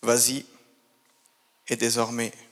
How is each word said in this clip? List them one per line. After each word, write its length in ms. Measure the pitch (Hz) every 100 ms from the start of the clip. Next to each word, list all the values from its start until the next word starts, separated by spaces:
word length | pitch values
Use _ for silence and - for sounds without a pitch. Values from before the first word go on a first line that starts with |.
Vas-y, 460 | 113 120 120 135 - - _ _ _ _ _ _ _ _ _ _ -
et 80 | 117
désormais 580 | 117 117 113 117 113 - -